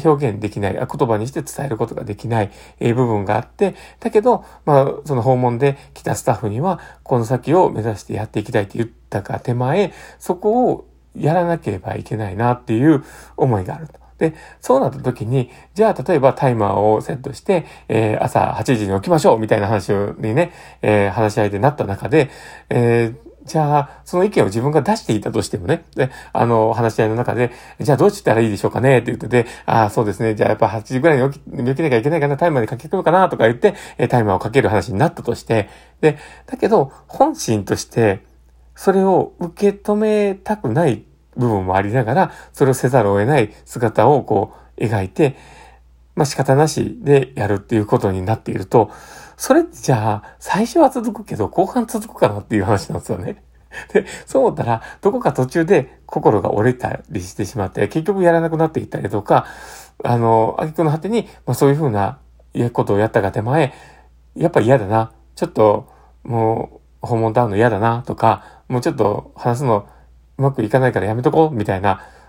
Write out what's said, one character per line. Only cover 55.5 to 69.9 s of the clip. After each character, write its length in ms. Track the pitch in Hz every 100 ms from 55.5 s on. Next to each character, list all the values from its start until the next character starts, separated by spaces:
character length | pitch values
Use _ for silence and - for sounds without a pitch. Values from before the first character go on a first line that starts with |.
| 170
で 360 | 165 185 143 - -
心 360 | 165 156 107
が 100 | 87
折 200 | - 117
れ 20 |
た 260 | 127 - - -
り 140 | 101
し 120 | 90
て 100 | -
し 120 | 101 -
ま 100 | 95
っ 40 |
て、 160 | - 101
結 180 | 160 156
局 180 | 196
や 80 | 175
ら 80 | 165
な 100 | 165
く 60 | 160
な 100 | 160
っ 60 |
て 80 | 131
い 40 |
っ 20 | 104
た 120 | -
り 80 | 101
と 140 | 101
か、 240 | - 143 - - - - - -
あ 120 | 127 120
の、 400 | 117 113 110 -
挙 140 | 156
句 120 | 156
の 60 | 160
果 80 | 156
て 100 | 190
に、 200 | 233 - - -
ま 60 |
あ、 20 |
そ 120 | 123 139
う 40 |
い 20 |
う 20 | 143
ふ 100 | 151
う 40 |
な 280 | 107 101 131 _ _ _ - 120
こ 120 | -
と 100 | 120
を 40 | 101
や 80 | 110
っ 40 |
た 100 | 113
が 80 | 98
手 120 | -
前、 300 | 107 147 139 - - - _ _ _
や 140 | - 165
っ 20 |
ぱ 100 | -
嫌 180 | 110 131
だ 80 | 98
な。 260 | 110 113 _ _ -
ち 80 |
ょ 20 | 175
っ 40 |
と、 380 | - 107 104 - _ _ _
も 560 | - 117 110 110 - - _ _
う、 40 | -
訪 120 | 117
問 140 | 113
と 80 | 110
会 60 | 120
う 20 |
の 80 | 98
嫌 140 | 120
だ 80 | 101
な 240 | 113 117
と 140 | - 113
か、 260 | 113 101 - - -
も 120 | 123
う 20 |
ち 80 | 143
ょ 40 |
っ 40 | 143
と 340 | 104 104 - -
話 220 | 123 120
す 60 |
の 220 | 139 104 -